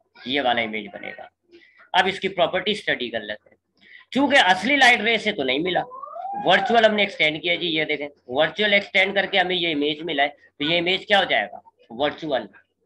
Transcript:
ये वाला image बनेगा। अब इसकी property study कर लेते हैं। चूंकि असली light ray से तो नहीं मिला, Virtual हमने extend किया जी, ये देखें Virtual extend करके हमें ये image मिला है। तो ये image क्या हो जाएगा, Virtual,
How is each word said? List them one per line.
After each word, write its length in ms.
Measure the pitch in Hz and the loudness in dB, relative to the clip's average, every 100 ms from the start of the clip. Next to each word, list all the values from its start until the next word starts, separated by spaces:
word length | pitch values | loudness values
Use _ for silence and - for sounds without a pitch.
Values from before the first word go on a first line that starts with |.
| _ - | _ -16
ये 240 | 123 143 | -6 -2
वाला 220 | 123 117 | 0 0
image 240 | 110 107 104 | -2 -6 -10
बनेगा। 420 | 101 98 - - _ _ - _ _ - | -14 -14 -16 -20 _ _ -20 _ _ 0
अब 120 | 180 190 | 0 2
इसकी 200 | - 196 | -2 -4
property 440 | 175 160 180 196 | 0 0 0 -2
study 340 | - - 131 120 | -4 -2 -4 -4
कर 140 | 110 | -8
लेते 280 | 104 107 _ | -8 -12 _
हैं। 60 | _ _ _ _ - _ | _ _ _ _ -20 _
चूंकि 240 | 254 277 277 | 0 4 4
असली 380 | 185 185 220 285 | 4 2 2 4
light 240 | 247 233 | 6 4
ray 160 | 214 220 | 2 0
से 140 | 214 | -2
तो 120 | 196 | -2
नहीं 160 | 131 135 | -2 -2
मिला, 240 | 180 160 - - - - - - | 0 -2 -4 -10 -14 -12 -10 -2
Virtual 460 | 156 196 202 233 | 2 2 4 4
हमने 180 | 214 208 | 4 4
extend 380 | 196 - 156 156 | 0 0 0 0
किया 120 | 170 160 | -4 -2
जी, 100 | 170 | -2
ये 160 | 156 151 | -2 -2
देखें 220 | 147 147 - - | -4 -6 -14 -4
Virtual 440 | 131 165 208 214 | 0 0 0 2
extend 400 | 202 202 196 196 | 2 2 2 2
करके 240 | 196 190 190 | 0 0 0
हमें 160 | 180 180 | 0 0
ये 140 | 170 | 0
image 300 | 147 147 151 | 0 -2 -2
मिला 180 | 175 143 | -4 0
है। 60 | 143 | -2
तो 360 | - _ - | -2 _ -6
ये 140 | 147 175 | -2 0
image 260 | 170 185 - | 0 -2 2
क्या 120 | 202 | 2
हो 60 | 175 | 2
जाएगा, 340 | 123 101 - - _ _ | 0 -2 -10 -20 _ _
Virtual, 560 | 117 147 - 156 127 104 - _ _ | -4 -4 -2 -4 -4 -4 -16 _ _